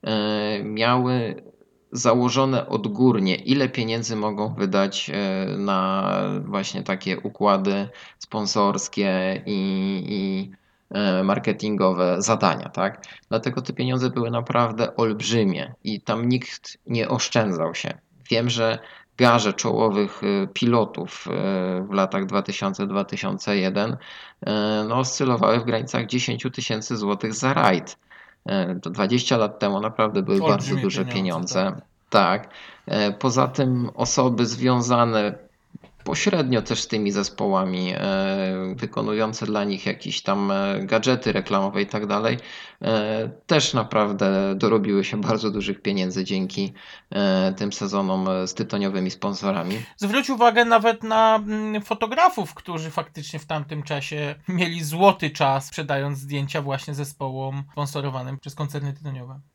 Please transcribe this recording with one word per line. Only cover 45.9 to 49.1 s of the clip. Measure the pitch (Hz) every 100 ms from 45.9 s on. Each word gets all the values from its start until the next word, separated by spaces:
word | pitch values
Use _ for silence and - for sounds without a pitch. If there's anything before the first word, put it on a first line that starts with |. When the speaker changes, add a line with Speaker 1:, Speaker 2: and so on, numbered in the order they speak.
| 98 92 92
Speaker 1:
dzięki, | 92 98 95 - 98 - - - _
e, | 101 98 95 95
tym | 95 104
sezonom, | - 101 101 98 95 95
e, | 92 92
z |
tytoniowymi | - 107 104 98 95 92